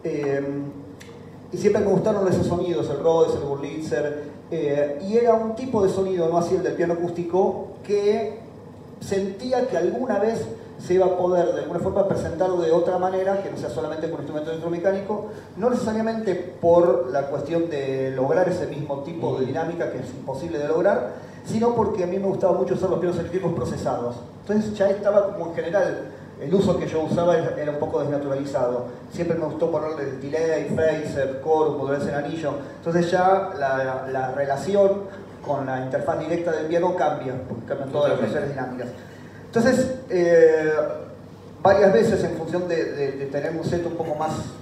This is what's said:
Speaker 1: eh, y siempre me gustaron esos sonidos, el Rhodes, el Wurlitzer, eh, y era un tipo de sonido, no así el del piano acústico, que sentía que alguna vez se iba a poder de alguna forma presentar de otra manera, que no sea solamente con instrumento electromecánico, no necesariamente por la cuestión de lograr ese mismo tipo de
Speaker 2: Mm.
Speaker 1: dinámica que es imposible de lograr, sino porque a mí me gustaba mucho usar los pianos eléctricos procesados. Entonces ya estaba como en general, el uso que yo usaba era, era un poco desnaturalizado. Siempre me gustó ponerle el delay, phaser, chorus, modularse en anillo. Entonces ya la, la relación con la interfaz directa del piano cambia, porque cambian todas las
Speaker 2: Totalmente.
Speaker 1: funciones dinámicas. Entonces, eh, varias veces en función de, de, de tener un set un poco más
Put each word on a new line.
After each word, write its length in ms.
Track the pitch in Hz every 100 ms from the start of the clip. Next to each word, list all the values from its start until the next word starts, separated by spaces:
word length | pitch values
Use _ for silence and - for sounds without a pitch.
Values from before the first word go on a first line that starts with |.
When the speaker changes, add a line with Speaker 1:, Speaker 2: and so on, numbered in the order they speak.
Speaker 1:
eh, 420 | 165 151 143 139 139 143 143 - - - - - - - -
y 60 | 175
siempre 260 | 208 208
me 80 | 196
gustaron 380 | 185 214 202 185
esos 180 | 170 170
sonidos, 420 | 175 185 156 139
el 100 | 139
Rhodes, 340 | 165 165 160 -
el 60 |
Wurlitzer, 760 | 139 139 139 156 - 151 147 147 143 - -
eh, 480 | 165 147 143 147 185 196
y 80 | 226
era 180 | 233
un 200 | 220 220 220
tipo 260 | 262 220
de 60 | 190
sonido, 400 | 190 190 180 165
no 100 | 170
así 160 | - 180
el 60 |
del 120 | 185
piano 200 | - 170
acústico, 720 | 170 175 - 170 180 208 - - -
que 560 | - 202 202 226 214 - - - - - - -
sentía 680 | - 196 190 - 254 254 247
que 100 | 175
alguna 420 | 185 240 254 202
vez 280 | 220 226 - - - -
se 160 | -
iba 120 | 185 180
a 100 | 180
poder 380 | 180 175 160
de 80 | 151
alguna 180 | 151 175
forma 260 | 185 202 -
presentar 440 | 160 165 165 185
de 180 | 175 165
otra 280 | 170 170 180
manera, 440 | 185 190 190 196
que 80 | 196
no 60 | -
sea 120 | -
solamente 380 | 160 156 160 165
con 100 | 151
instrumento 300 | 143 151 156
electromecánico, 760 | 160 165 170 190 196 - 156 - - - 175
no 140 | 233
necesariamente 640 | 247 226 220 220 226 196
por 760 | 175 - - 170 175 175 - -
la 120 | 143 143
cuestión 400 | 147 - 165 165
de 420 | 147 135 135 131
lograr 360 | 135 135 165 170
ese 180 | - 143
mismo 340 | 147 139 139
tipo 340 | - - - 127
de 60 |
Speaker 2:
Mm. 40 | 120
Speaker 1:
dinámica 420 | 160 160 170 147
que 80 | 123
es 120 | -
imposible 480 | - - 127 170 156
de 100 | 147
lograr, 460 | 165 196 - - - - -
sino 300 | - 220 240
porque 300 | 233 190 -
a 20 | 175
mí 120 | 196
me 100 | 196
gustaba 240 | - 190
mucho 220 | 185 185
usar 160 | 185 185
los 100 | 160
pianos 180 | 175 165
eléctricos 340 | 160 185 170
procesados. 640 | - 165 147 151 120 120 - - - -
Entonces 300 | 214 214 208
ya 100 | 196
estaba 420 | - 202 202 196
como 140 | 170 165
en 40 | 165
general, 540 | 160 202 175 - - - - -
el 140 | 139
uso 240 | 196 185 165
que 80 | 160
yo 140 | 160
usaba 360 | 151 170 175 165
era, 240 | 147 151
era 120 | 147
un 60 | 143
poco 220 | - 147
desnaturalizado. 840 | 143 143 143 135 143 139 123 123 123 - -
Siempre 240 | - 170 165
me 100 | 156
gustó 260 | 156 165
ponerle 300 | 156 156 147 135
el 100 | 131
delay, 460 | 139 156 160 151 143 -
phaser, 640 | 156 156 151 143 131 -
chorus, 340 | 160 156 151 139
modularse 340 | 135 143 -
en 40 | 143
anillo. 340 | 151 160 147 - - -
Entonces 340 | 170 170 170
ya 400 | 185 185 196 - 139
la, 480 | 135 135 131 127 135
la 180 | 131 131
relación 600 | 135 139 139 190 202 196 196 - - - -
con 220 | 147 139 131
la 140 | 131
interfaz 360 | 131 143 165 160
directa 320 | 156 175 170
del 140 | 156 156
piano 280 | 170 180
cambia, 380 | 175 151 143 131 131 -
porque 160 | 117 -
cambian 240 | 139 135
todas 200 | 147 139
las 100 | 123
Speaker 2:
Totalmente. 60 | 117
Speaker 1:
funciones 240 | 151 139
dinámicas. 380 | 131 123 123 120 - - - - - -
Entonces, 480 | 226 262 - - - -
eh, 600 | 180 170 165 160 156 156 151 151 - - - - - - -
varias 280 | 190 196 196
veces 280 | 226 202 190
en 100 | 170 160
función 320 | 160 180 180
de, 160 | 165
de, 280 | - 143 139
de 140 | 135 139
tener 300 | - 156 165
un 80 |
set 200 | - 170 170
un 80 |
poco 200 | 165 160
más 180 | 151 156 - - -